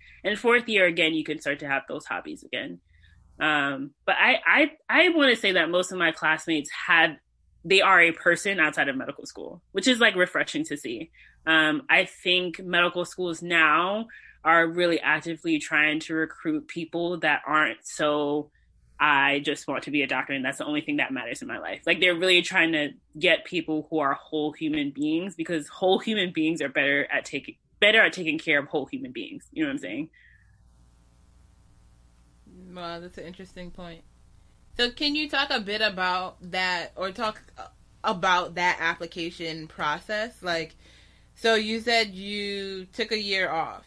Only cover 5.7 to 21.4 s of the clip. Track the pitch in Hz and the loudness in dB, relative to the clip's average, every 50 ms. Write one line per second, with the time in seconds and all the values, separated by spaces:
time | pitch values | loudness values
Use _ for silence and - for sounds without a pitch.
5.7 | 170 180 180 - 190 185 170 160 160 - 165 156 156 160 - 170 160 151 143 - | 2 0 0 0 -2 0 0 0 0 0 0 0 0 0 0 -2 -2 -2 -2 -6
6.7 | - - - - 175 165 165 165 147 - _ _ _ _ _ _ _ _ - 165 | -10 -8 0 4 4 6 6 4 2 -6 _ _ _ _ _ _ _ _ 0 2
7.7 | 190 196 160 190 190 175 170 170 160 - - 175 170 165 - 202 196 175 156 151 | 4 6 6 8 8 8 6 6 2 2 2 2 2 2 0 -2 0 2 0 0
8.7 | 147 170 139 139 127 131 120 143 - - - - - - 73 - - 180 _ _ | 2 0 -2 0 -2 -4 -6 -8 -10 -12 -18 -18 -16 -14 -14 -14 -16 -18 _ _
9.7 | - 196 190 262 247 226 233 214 190 180 180 - - 147 151 - - 147 160 - | -6 0 2 2 4 4 4 4 4 2 0 2 2 -2 -2 -2 -2 -4 -4 -4
10.7 | 135 - - 113 120 104 107 - _ - - - _ _ _ 156 160 160 156 156 | -6 -8 -6 -8 -8 -8 -10 -14 _ -20 -20 -20 _ _ _ 2 4 4 4 4
11.7 | 151 147 - - 160 185 185 - - - - 180 180 180 180 180 170 - 190 175 | 0 -2 2 2 4 4 4 0 -6 -6 0 0 2 2 0 -2 -6 -8 -6 0
12.7 | 175 175 175 180 - 180 175 - - - 180 175 160 160 170 170 170 165 160 151 | 2 2 2 2 0 -2 -6 -6 -6 -6 -4 -4 -4 -6 -4 0 2 4 4 6
13.7 | 151 165 175 190 202 220 226 - - - - - - _ - 160 165 170 165 165 | 4 4 2 0 -2 -4 -6 -10 -14 -20 -20 -20 -20 _ 2 4 6 6 4 4
14.7 | 170 175 175 170 165 - - 143 151 151 - 165 165 160 - 165 160 147 - - | 2 0 2 2 2 0 2 0 0 0 -2 -6 -8 -6 -2 0 0 0 0 0
15.7 | 160 151 151 151 151 160 156 - 160 160 160 160 - - - 165 156 147 151 - | 2 2 2 2 2 -2 -4 -4 -2 -2 -2 -4 -6 -6 -4 -4 -4 -4 -6 -8
16.7 | - 170 160 156 - 170 170 170 180 165 160 151 147 - - 135 151 156 151 113 | -10 -10 -8 -6 -4 -4 -4 -4 -4 -2 0 0 0 0 0 0 2 2 2 2
17.7 | 117 - - - - - 156 151 147 151 147 143 147 151 147 - _ _ _ _ | -2 -6 -12 -14 -4 0 0 2 2 2 0 0 -2 -2 -4 -6 _ _ _ _
18.7 | _ _ _ _ _ - 147 151 143 139 139 143 143 143 143 151 139 - - - | _ _ _ _ _ 2 2 4 6 4 4 4 2 2 0 -2 -4 -4 -6 -6
19.7 | 135 123 - - 143 147 139 131 135 131 131 - 139 135 127 139 135 - - 151 | -6 -6 -6 -4 -2 -2 -2 0 -2 -4 -4 -4 -6 -4 -4 -4 -6 -4 -6 -4
20.7 | 151 147 147 151 147 147 127 113 135 123 113 117 123 - | -4 -4 -4 -2 -2 -2 -2 -4 -4 -8 -8 -8 -10 -10